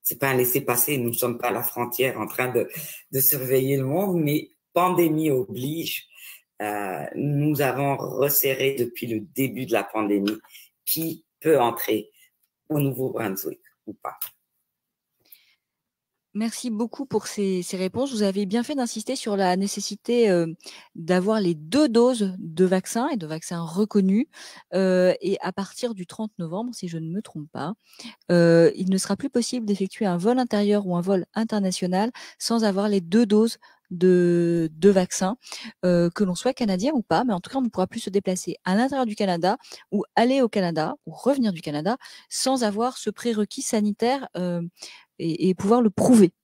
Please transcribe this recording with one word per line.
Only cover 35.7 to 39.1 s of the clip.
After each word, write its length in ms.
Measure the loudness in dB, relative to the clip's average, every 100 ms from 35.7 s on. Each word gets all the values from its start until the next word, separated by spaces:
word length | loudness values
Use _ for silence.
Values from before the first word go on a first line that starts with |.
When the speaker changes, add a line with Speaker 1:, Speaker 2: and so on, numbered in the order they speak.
| -4
Speaker 2:
euh, 260 | 2 4 2
que 120 | 2
l'on 140 | -2 0
soit 160 | -2
canadien 400 | 0 0 0 2
ou 80 | 0
pas. 220 | 2 0
Mais 80 | 2
en 80 | -2
tout 100 | -4
cas, 80 | -4
on 40 |
ne 60 | -2
pourra 200 | 0 -2
plus 100 | -2
se 120 | -2
déplacer 440 | -2 -2 -4 -6 -8
à 140 | 0 2
l'intérieur 280 | 2 0
du 120 | -2